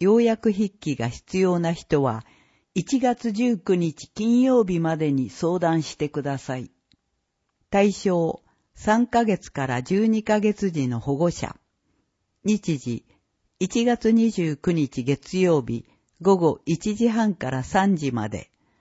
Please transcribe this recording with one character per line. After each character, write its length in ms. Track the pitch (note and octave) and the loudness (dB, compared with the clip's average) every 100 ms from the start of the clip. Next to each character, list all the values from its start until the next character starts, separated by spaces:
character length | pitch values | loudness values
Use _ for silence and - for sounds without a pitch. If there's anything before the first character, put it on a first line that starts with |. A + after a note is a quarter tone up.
要 220 | F#3 A#3 | 2 4
約 300 | A#3 A3 A3+ | 4 2 0
筆 180 | G3 G3+ | 0 -2
記 260 | - D#3 C3 | -6 -6 -4
が 120 | A#2 | -4
必 260 | - - F#3 | -6 -6 0
要 220 | F#3 F3 | 2 2
な 160 | E3+ | -2
人 280 | E3 - D3+ | -4 -2 0
は、 220 | C3 A2+ - _ _ _ _ | 0 -2 -10 _ _ _ _
一 260 | F#3+ - C4+ | -6 -2 0
月 320 | B3 A#3+ A#3 | 0 0 -4
十 280 | G3+ B3 G#3 | -2 0 0
九 180 | - F3+ | 0 0
日 320 | E3+ - - | 0 -6 -12
金 260 | - A3 A#3+ | -4 0 2
曜 240 | C4 B3+ | 4 4
日 160 | F#3 E3+ | 2 0
ま 160 | E3 D#3 | 0 0
で 160 | D#3 | 0
に 160 | C3+ A2+ | 0 -4
相 300 | - E3 F3+ | -4 -2 0
談 240 | E3+ E3 | 0 0
し 140 | D3 - | -2 -6
て 120 | D3+ | -6
く 140 | D3 | -4
だ 160 | C#3 C3+ | -6 -6
さ 180 | - B2+ | -8 -10
い。 140 | - _ _ _ _ _ _ _ _ _ _ | -10 _ _ _ _ _ _ _ _ _ _
対 240 | - G3+ | 2 2
象、 500 | G3 G3 F3 E3 - _ _ _ - | 2 0 0 0 -4 _ _ _ -6
三 300 | - A3+ A#3+ | 0 2 2
ヶ 180 | A#3 | 2
月 260 | A3 F3+ - | 2 0 -4
か 160 | - C3 | -6 -4
ら 160 | B2 | -4
十 240 | B2+ F#3+ A3+ | -2 0 2
二 160 | A3 | 0
ヶ 160 | G#3+ G#3+ | 0 0
月 320 | G#3 G#3 G3 | 0 0 -2
児 160 | D#3+ B2+ | -2 -2
の 140 | A#2+ | -2
保 160 | C#3 C#3 | -2 0
護 140 | E3+ | 0
者。 260 | - - - _ _ _ _ _ _ _ _ | -2 -10 -12 _ _ _ _ _ _ _ _
日 320 | G3+ G#3+ - C#3+ | -2 -2 -2 -4
時、 280 | B2 A2+ - _ _ _ _ - | -4 -8 -10 _ _ _ _ -6
一 280 | F#3 A#3+ A#3+ | -2 0 0
月 260 | A#3+ A3 | 0 2
二 180 | A3+ A3+ | 4 2
十 260 | F#3+ D#3+ C#3+ | 0 -4 -2
九 140 | F3+ | -2
日 300 | E3+ C#3 - | 0 -2 -2
月 360 | B2 C#3 - F#3 | -4 -4 -4 0
曜 240 | F3+ D3+ | 2 2
日、 240 | A#2 A#2 - _ _ - | 0 -8 -10 _ _ -2
午 160 | E3+ F#3+ | 2 4
後 240 | D#3+ - - | 2 0 -4
一 280 | E3 G#3 | -4 -2
時 140 | G#3 A#3 | 0 0
半 260 | A3 G#3+ | 2 0
か 160 | F3+ C3 | -2 -4
ら 140 | C3 | -6
三 320 | C3 G3 G3 E3+ | -2 2 2 2
時 160 | C#3 | 0
ま 160 | A#2+ G#2+ | -4 -4
で。 220 | G#2 - _ _ _ | -8 -12 _ _ _